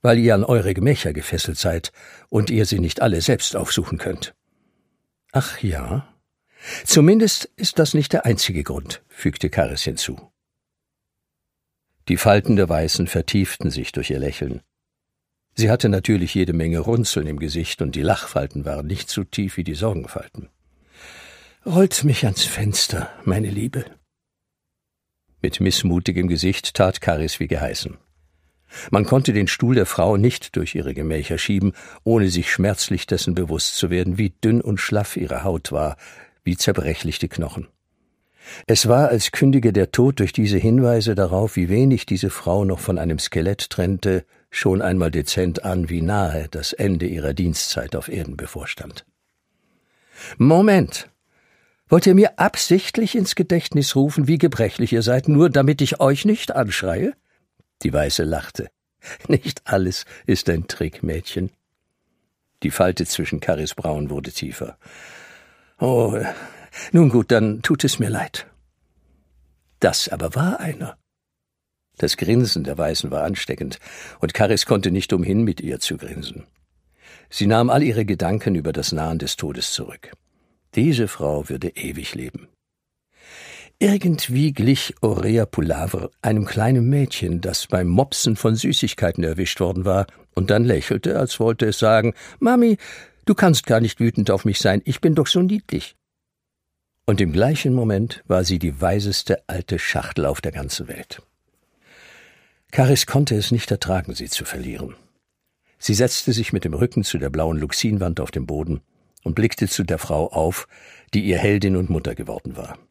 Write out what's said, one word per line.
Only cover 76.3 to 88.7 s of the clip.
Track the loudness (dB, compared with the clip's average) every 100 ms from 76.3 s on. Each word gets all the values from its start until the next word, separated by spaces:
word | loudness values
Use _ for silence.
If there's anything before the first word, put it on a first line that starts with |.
| -14 -20 _ _ _ _ _ -20 -20 _
Sie | -2 2
nahm | 4 4
all | 4
ihre | 2 0 -2
Gedanken | -2 -2 -2 0 -2
über | -2
das | -4 -4
Nahen | -4 -4 -4
des | -6 -6
Todes | -8 -6 -6
zurück. | -6 -10 -14 -20 -20 _ _ _ _ _ 0
Diese | 2 2 0
Frau | -2 -4 -4 -6
würde | -8 -8
ewig | -8 -10 -10 -10
leben. | -10 -12 -14 -20 _ _ _ _ _ _ _ -20 -20 -20 -20 -20 _
Irgendwie | 2 4 2 0 0 2 2
glich | 2 2 2 0 -2
Aurea | 0 0 2 2 2
Pullavre | 0 -2 -2 -2 -4 -8 _
einem | 0 0 0
kleinen | 0 2 4 4
Mädchen, | 2 0 -2 -4 -4
das | -4 -6 -2
beim | 0 2
Mopsen | 2 2 0 -2 0
von | 0 0
Süßigkeiten | 0